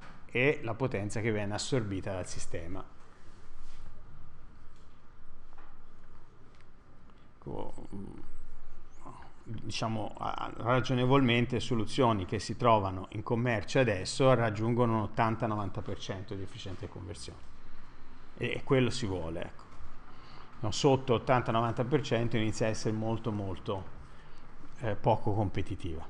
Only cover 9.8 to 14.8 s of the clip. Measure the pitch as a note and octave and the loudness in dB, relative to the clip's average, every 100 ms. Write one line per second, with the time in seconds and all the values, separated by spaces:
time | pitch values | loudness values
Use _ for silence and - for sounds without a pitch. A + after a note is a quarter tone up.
9.8 | A2+ A2 G#2 - G#2+ - A2+ - A2+ B2+ | 0 0 -2 -4 -4 -2 -4 -2 2 2
10.8 | - B2 B2+ C#3 B2 A#2+ B2 A#2+ - A#2 | 4 4 6 8 8 6 4 2 2 2
11.8 | G2+ - B2 G#2+ F2+ G#2 - G#2 A#2+ A2 | 2 6 6 4 0 -4 -4 2 6 6
12.8 | F#2+ F#2 F#2+ G#2 - B2 B2 G#2+ - C#3 | 4 -4 -6 -6 -2 2 2 2 2 4
13.8 | A#2+ F#2 F#2+ - C3 A#2+ A2+ G2+ A2+ A#2+ | 4 2 -2 4 6 8 4 2 2 4